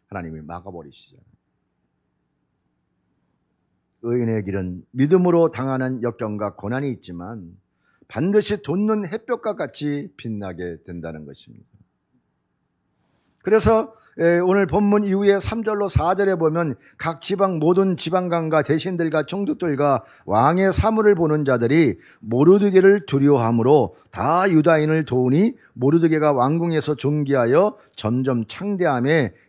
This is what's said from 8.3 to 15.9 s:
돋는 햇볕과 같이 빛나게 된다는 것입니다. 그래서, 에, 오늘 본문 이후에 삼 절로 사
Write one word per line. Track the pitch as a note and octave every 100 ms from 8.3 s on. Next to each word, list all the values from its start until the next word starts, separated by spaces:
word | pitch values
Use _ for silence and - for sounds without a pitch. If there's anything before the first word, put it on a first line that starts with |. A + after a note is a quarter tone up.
| G#3 G#3 G3+
돋는 | - F#3 G#3+ G#3+ F#3
햇볕과 | A3 - A#3 A3 F3+
같이 | D3 - D3 C#3+ - -
빛나게 | A2+ G#2 G2 E2+ F2 D#2+
된다는 | - F2 D#2+ D#2 D2
것입니다. | C2+ - A1 _ _ _ _ _ _ _ _ _ _ _ _ _ _ _ _ _ _
그래서, | - G#3+ G3 A3 A3 - _ -
에, | E3+ F3
오늘 | F3+ G3 F#3
본문 | G3 G#3 G#3 G3+
이후에 | G3 G3+ G3
삼 | - A3+
절로 | G#3+ G#3
사 | G3+